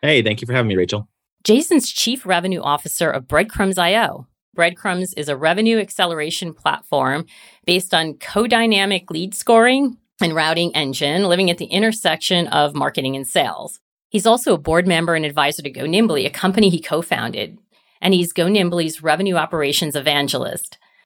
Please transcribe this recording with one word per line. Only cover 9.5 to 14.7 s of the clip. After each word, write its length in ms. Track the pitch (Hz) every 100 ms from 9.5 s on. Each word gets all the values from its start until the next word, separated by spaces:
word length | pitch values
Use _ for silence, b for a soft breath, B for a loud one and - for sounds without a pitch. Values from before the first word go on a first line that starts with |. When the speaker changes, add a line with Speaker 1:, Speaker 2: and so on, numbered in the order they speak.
| 226 233 262 277 240 _ _
Speaker 2:
and 160 | 170
routing 400 | 160 156 165 175
engine, 500 | - 143 131 143 165
living 260 | 196 175 185
at 80 | 175
the 80 | 165
intersection 800 | 180 220 220 180 156 - 180 170
of 280 | 147 147
marketing 420 | 143 139 151 131 135
and 100 | 135
sales. 540 | - 131 80 - - _ _ _
He's 160 | 214
also 300 | 226 240 294
a 40 | 180
board 280 | 147